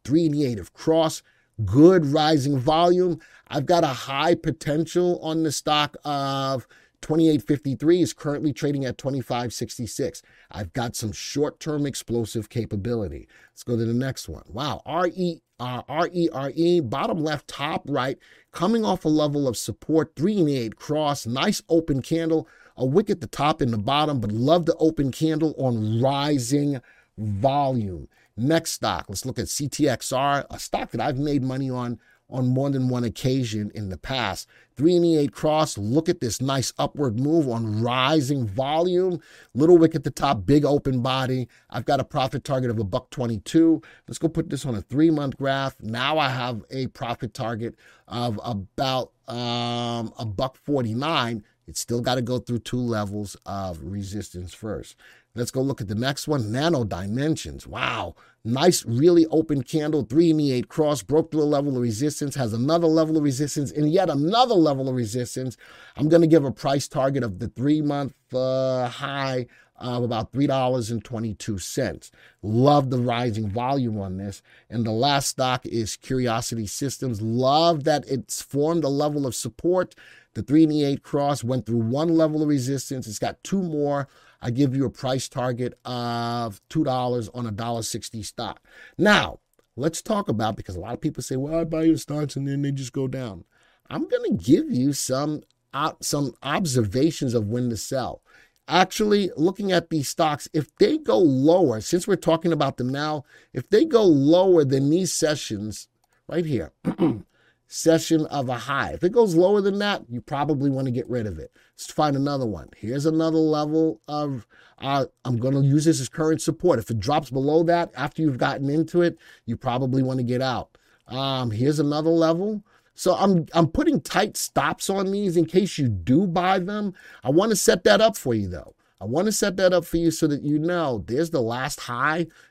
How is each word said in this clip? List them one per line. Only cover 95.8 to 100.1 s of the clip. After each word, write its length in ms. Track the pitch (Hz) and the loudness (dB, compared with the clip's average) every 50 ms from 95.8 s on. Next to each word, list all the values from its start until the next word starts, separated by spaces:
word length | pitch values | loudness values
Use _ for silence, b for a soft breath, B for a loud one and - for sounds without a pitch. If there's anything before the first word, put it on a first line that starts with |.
| 151 160 - - | -4 -4 -4 -6
some 340 | - - - 147 143 131 - _ - | -6 -4 -2 -2 -2 -4 -6 _ -8
observations 920 | 135 147 185 196 156 123 127 113 101 92 131 143 165 - - 151 131 113 | -4 -4 -2 -2 0 2 2 0 2 0 2 0 0 0 0 -2 0 0
of 140 | 120 107 101 | 0 0 0
when 220 | 117 123 127 123 | -2 -2 -2 -2
to 80 | 117 104 | -4 -4
sell. 440 | - - 135 131 117 87 64 - b b b b b b b b _ - | -6 -6 -4 -4 -4 -4 -8 -12 b b b b b b b b _ 0
Actually, 600 | 147 175 185 185 - - 214 208 208 208 202 - - 123 | 2 2 2 2 2 -2 2 2 4 2 2 0 -2 0
looking 340 | 151 185 185 - 202 196 | 0 0 0 0 -2 2
at 200 | 185 170 170 - | 2 2 0 0
these 180 | 160 156 135 | -4 -4 -4
stocks, 400 | - | -4